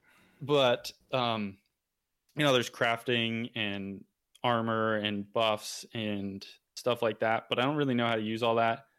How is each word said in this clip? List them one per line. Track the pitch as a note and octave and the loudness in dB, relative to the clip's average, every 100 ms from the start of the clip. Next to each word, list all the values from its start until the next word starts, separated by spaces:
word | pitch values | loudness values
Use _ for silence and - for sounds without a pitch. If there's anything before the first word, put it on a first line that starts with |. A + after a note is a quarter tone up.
| _ _ _ - | _ _ _ -10
But, | C3 C#3+ B2+ B2 - - _ | 2 4 4 2 -2 -16 _
um, | C3 A#2+ A2 G2+ G2 _ _ _ _ _ _ _ - | -2 0 -2 -4 -10 _ _ _ _ _ _ _ -2
you | |
know, | D3 | 2
there's | B2+ A#2 | 2 2
crafting | - A#2+ A#2 - A#2+ A2+ A2+ A#2+ A#2 | 0 0 0 0 0 0 -2 -6 -4
and | G#2 G2+ G2 F#2+ - _ _ _ | -4 -4 -8 -10 -16 _ _ _
armor | B2+ A#2 A2+ A2+ A2 G#2+ | 0 2 2 0 0 0
and | G#2 G2+ G2+ | -2 -4 -4
buffs | A#2+ A2+ G#2+ - - - | 0 2 0 -4 -12 -10
and | A#2+ G#2+ G2+ G2 G2 - - _ - | -6 -4 -4 -6 -8 -14 -20 _ -6
stuff | B2 A#2 | -2 0
like | A2+ G#2+ | 0 0
that, | A2+ A2+ - | 0 0 0
but | B2+ | 0
I | |
don't | B2+ D3+ | 0 0
really | C#3 B2 | 0 2
know | A#2 | 2
how | A2+ | 0
to | |
use | A2 A2 | -2 0
all | A#2 A#2 | 2 4
that. | A#2 A#2 - | 2 0 -6